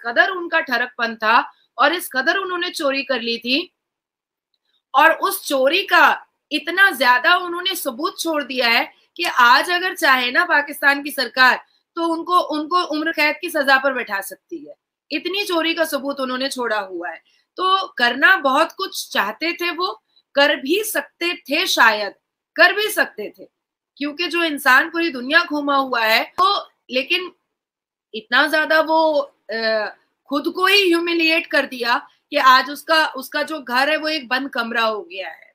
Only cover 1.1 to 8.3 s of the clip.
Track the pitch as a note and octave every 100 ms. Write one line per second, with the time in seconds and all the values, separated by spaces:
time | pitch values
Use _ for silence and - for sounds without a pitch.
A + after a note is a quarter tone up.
1.1 | A3+ G#3+ A#3+ C#4+ _ _ - C#4 F4 -
2.1 | C4 C4 G4 G4 F4+ F4+ F4 C#4+ C4+ C4
3.1 | B3+ A#3 A#3 A#3+ C4+ F4 _ _ _ _
4.1 | _ _ _ _ _ _ _ _ - D#4
5.1 | D4 - - - C#4 C4 F4 F#4+ F4 C4+
6.1 | G3+ - _ - D4+ D4+ F4 G4 C4 B3+
7.1 | B3 D#4+ F4 F4+ E4+ F#4 F4+ C#4+ A#3 E4+
8.1 | - E4